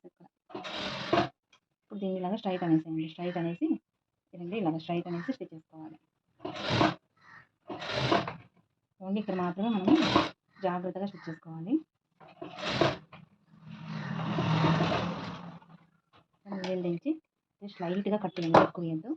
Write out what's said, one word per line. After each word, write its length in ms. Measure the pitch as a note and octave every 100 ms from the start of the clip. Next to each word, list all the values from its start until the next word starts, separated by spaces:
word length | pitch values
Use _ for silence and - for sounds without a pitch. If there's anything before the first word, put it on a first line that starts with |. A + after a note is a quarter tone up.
ఇక్కడ. 220 | F3+ _ F3 _ _ - - - - - - - - _ _ _ _ _
ఇప్పుడు 160 | _ G#3
దీన్ని 180 | F#3+ F#3+
ఇలాగ 140 | F3+ G#3
స్ట్రైట్ 240 | G3+ F3+ F3
అనేసేయండి. 420 | D#3+ D#3+ D#3+ D#3+
స్ట్రైట్ 260 | D#3+ F3 F3
అనేసి, 260 | E3+ F3 D#4+ C4 _ _ _ _ _
ఇదండి 220 | F3 F3 A3
ఇలాగ 160 | E3+ E3
స్ట్రైట్ 240 | D#3+ E3+ F3
అనేసి 220 | E3+ F3 C4
స్టిచ్ 160 | F3
చేసుకోవాలి. 440 | E3 _ D#3+ D#3 D#3 _ _ _ _ - - - - - - _ _ - - - _ - - - - - - - - - _ _ _ _ _
ఓన్లీ 200 | F#3+ G#3
ఇక్కడ 140 | G#3 F#3
మాత్రమే 280 | F3+ F3 A3 G#3+
మనము 180 | F#3 D#4+ A#3 - - - _ -
జాగ్రత్తగా 440 | F#3 F3+ F3+ F#3 G3
స్టిచ్ 180 | F3 -
చేసుకోవాలి. 460 | D#3+ E3 D#3+ E3+ D#4 - _ _ _ - - - - - - - - - - - _ _ - - - - - - - - E3 - D#3+ D#3+ E3 D#3+ - - - - - - - - - _ _ _ - _ _ G3+
నీడిల్ 360 | G3 F#3 F#3 F3
దించి 240 | E3+ C#4 D#4+ _ _ _ _
just 160 | G3+ -
లైట్‌గా 360 | E3+ F#3 G3+ G#3
కట్ 120 | F#3 -
చేయండి, 220 | E3 E3 D#3+
ఎక్కువ 180 | -
వేయద్దు. 260 | E3+ D#3+ G#3+